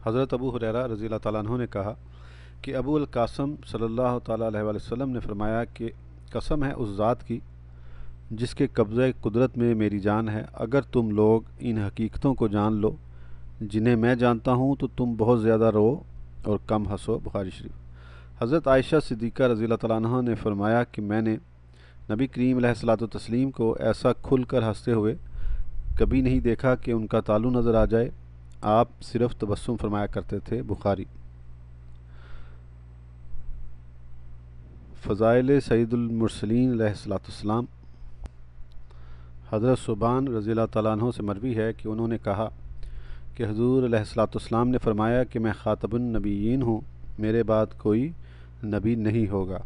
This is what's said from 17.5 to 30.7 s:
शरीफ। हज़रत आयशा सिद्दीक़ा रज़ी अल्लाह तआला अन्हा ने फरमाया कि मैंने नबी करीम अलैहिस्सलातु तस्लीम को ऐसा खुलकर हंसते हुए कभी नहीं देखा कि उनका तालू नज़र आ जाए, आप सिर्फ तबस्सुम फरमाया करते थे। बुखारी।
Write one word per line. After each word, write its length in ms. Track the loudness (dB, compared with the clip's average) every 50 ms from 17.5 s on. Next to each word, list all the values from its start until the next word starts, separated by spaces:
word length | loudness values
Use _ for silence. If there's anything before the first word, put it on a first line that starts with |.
शरीफ। 200 | -8 -10 -12 -12 -12 -14 -14 -16 -18 -18 -18 -18 -18 -18 -18 -18 -6 -4
हज़रत 260 | 0 2 2 2 6 6
आयशा 320 | 6 6 6 6 4 4
सिद्दीक़ा 460 | 4 2 -4 -2 -2 -4 0 2 4
रज़ी 180 | 4 4 2 2
अल्लाह 140 | 2 2 0
तआला 180 | 2 0 2
अन्हा 240 | 2 2 2 2 2
ने 120 | 2 2 0
फरमाया 460 | 0 0 -2 0 0 2 2 4 2 2
कि 180 | 0 -4 -6
मैंने 360 | -2 0 0 2 2 2 0 -2 -4 -12 -20 -20 -20 -20 -20 -20 -20 -20 -20 -18 -6 -4
नबी 160 | 0 0 0 -2
करीम 300 | 0 0 2 2 4 4
अलैहिस्सलातु 480 | 4 2 2 2 2 2 2 2 2 -4
तस्लीम 420 | -6 -8 -6 -2 0 0 0 0
को 240 | 0 0 0 0 0 2
ऐसा 300 | 0 0 0 2 2 2 2 2
खुलकर 420 | 0 2 2 2 2 2 0 0 2
हंसते 280 | 0 -2 -2 0 0
हुए 240 | 2 2 2 2 0 -2 -8 -10 -4 -2 0 0 2 2 0 -2 -2 -4 -2 0 2 4
कभी 240 | 4 4 4 4
नहीं 180 | 4 4 4 4
देखा 320 | 4 2 0 2 2 2 2
कि 160 | 2 0 -2
उनका 280 | 0 0 0 2 0 0
तालू 280 | 2 4 2 2 4 2
नज़र 240 | 2 2 4 4 6
आ 80 | 4 4
जाए, 240 | 4 4 2 2 0 -4 -10 -16 -18 -20 -20 -20 -18 -14 -4
आप 260 | 2 4 6 6 6 4 0 -16
सिर्फ 320 | -16 -6 0 0 0 0 0
तबस्सुम 400 | -4 -2 -2 -2 -2 -2 -4 -2
फरमाया 300 | -2 -2 -2 0 0 -2 -2
करते 320 | -2 -4 -4 -4 -6 -6
थे। 220 | -4 -4 -4 -4 -2
बुखारी। 420 | -4